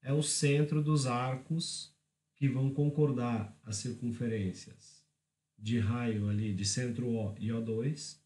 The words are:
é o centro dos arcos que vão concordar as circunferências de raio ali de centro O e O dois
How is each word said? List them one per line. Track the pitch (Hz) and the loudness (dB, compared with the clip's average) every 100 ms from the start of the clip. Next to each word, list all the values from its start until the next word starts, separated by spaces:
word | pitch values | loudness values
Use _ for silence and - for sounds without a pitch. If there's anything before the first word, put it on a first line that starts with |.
é | 131 | 0
o | 147 | 0
centro | 151 - 147 143 147 151 | 2 2 4 4 4 2
dos | 147 151 | 4 2
arcos | 127 120 131 131 - 160 - - - _ _ _ _ _ | 2 0 0 -4 -2 -4 -2 -8 -12 _ _ _ _ _
que | 139 | 0
vão | 135 135 | 2 0
concordar | 135 147 147 147 123 120 117 98 - | 2 0 4 2 2 0 0 -2 -10
as | 113 104 | -8 -6
circunferências | 123 110 120 110 120 110 92 85 - - - - _ _ _ _ _ _ | -6 -4 -4 -2 -2 0 -2 -4 -14 -20 -20 -20 _ _ _ _ _ _
de | 107 117 | -2 0
raio | 101 120 120 107 104 | 2 0 0 0 2
ali | 104 107 | 0 0
de | 95 | 0
centro | 101 - 123 113 120 | -2 -2 -2 -2 0
O | 113 101 - | 0 -2 -4
e | 107 | -2
O | 113 | -2
dois | 113 110 131 160 - - | -2 -2 -2 -4 -8 -16